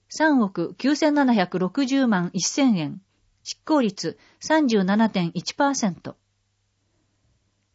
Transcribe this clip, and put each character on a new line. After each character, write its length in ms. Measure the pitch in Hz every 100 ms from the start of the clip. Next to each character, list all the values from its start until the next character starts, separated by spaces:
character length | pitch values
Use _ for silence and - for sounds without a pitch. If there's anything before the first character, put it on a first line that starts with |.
| -
三 320 | - 311 269
億 360 | 196 170 170 180
九 180 | 262 294
千 180 | 311
七 200 | 294 262
百 260 | 220 180 180
六 260 | 185 277 254
十 220 | 269 247
万 220 | 185 175
一 160 | 190 -
千 300 | - 269 190
円。 240 | 143 165 _ _ _ _
執 140 | - - -
行 160 | 302
率 360 | 220 - 165 - _ -
三 300 | - 311 277
十 160 | 214 185
七 240 | 208 220
点 220 | 196 170
一 220 | 170 - -
パ 160 | 277
ー 40 | 269
セ 140 | 202
ン 60 | 156
ト。 200 | 131 - _ _ _ _ _ _ _ _ _ _ _ _ _ _ _